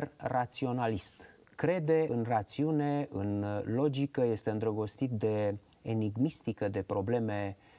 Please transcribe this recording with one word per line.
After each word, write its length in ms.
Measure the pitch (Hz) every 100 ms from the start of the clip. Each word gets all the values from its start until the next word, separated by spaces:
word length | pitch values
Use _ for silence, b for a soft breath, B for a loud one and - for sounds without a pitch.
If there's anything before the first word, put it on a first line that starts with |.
| 143 -
hiperraționalist. 880 | - 127 123 - 131 123 117 107 - - - - - -
Crede 520 | 151 180 151 160 160
în 140 | 120 110
rațiune, 800 | 113 101 - 151 156 147 143 143
în, 320 | 104 101 101
eh, 180 | 101 104
logică, 600 | 101 113 147 135 139 - 123
este 240 | 110 -
îndrăgostit 600 | 107 110 107 107 - 135
de 440 | 117 110 107 104 101 - -
enigmistică, 840 | - 113 107 104 151 - - 110 104
de 140 | 98
probleme 760 | 92 104 98 120 110 104 101 98 b